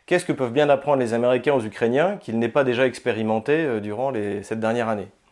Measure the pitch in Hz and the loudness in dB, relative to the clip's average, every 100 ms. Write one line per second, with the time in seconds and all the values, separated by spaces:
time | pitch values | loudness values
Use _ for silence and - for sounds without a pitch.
0 | - 180 - 135 123 123 147 135 147 135 | -2 0 0 -2 0 2 4 4 2 0
1 | 110 117 123 123 147 139 107 - 117 131 | 2 2 2 2 2 0 -2 -2 0 2
2 | 175 202 - 113 117 147 131 117 131 120 | 0 -2 -4 -2 0 2 2 2 0 0
3 | 123 110 110 110 110 156 156 110 104 104 | -4 -2 0 -2 0 0 0 -2 -4 -4
4 | 135 117 104 101 98 110 110 120 113 107 | -4 -4 -4 -6 -6 -4 -2 -2 -2 -4
5 | 92 - _ | -6 -16 _